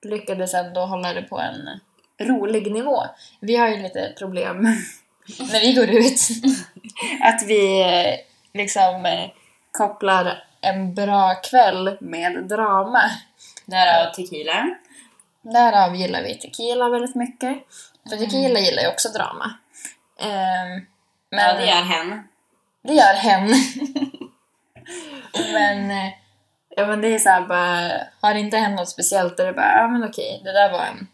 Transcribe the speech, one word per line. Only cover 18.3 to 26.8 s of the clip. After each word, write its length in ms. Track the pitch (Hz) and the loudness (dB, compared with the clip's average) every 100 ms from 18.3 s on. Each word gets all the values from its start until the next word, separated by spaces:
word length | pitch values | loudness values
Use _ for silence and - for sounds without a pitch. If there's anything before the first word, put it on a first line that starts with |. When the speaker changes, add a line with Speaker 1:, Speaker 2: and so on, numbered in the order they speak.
| 262 269 233 | 0 2 2
Speaker 1:
gillar 220 | 185 - | 2 0
ju 60 | 147 | -2
också 200 | 170 226 | -2 -4
drama. 460 | 220 - - - 226 _ - - - _ _ | -2 -6 -6 -10 -12 _ -20 -20 -20 _ _
Ehm, 680 | 214 196 190 185 185 180 185 _ _ _ _ | -8 -4 -2 -2 -6 -12 -16 _ _ _ _
men 100 | 202 202 | 0 2
Speaker 2:
Ja, 40 | |
det 120 | 202 196 | 2 2
gör 160 | 175 | 2
hen. 460 | 180 165 165 214 208 _ _ _ _ _ | 2 -2 -4 -8 -14 _ _ _ _ _
Speaker 1:
Det 120 | 233 | 2
gör 200 | 302 214 | 6 8
hen. 340 | 196 220 190 202 | 6 4 2 6
<laughs> 60 | 262 - - 285 - 269 - 359 _ _ _ _ - - 349 311 285 247 - 339 | 4 4 -4 -6 -6 -6 -8 -20 _ _ _ _ -20 -18 -16 -16 -18 -12 -8 -2
Men, 380 | 214 202 202 196 | 2 2 0 -2
eh, 220 | 196 190 - _ _ _ _ _ | -4 -6 -8 _ _ _ _ _
ja, 100 | - | -2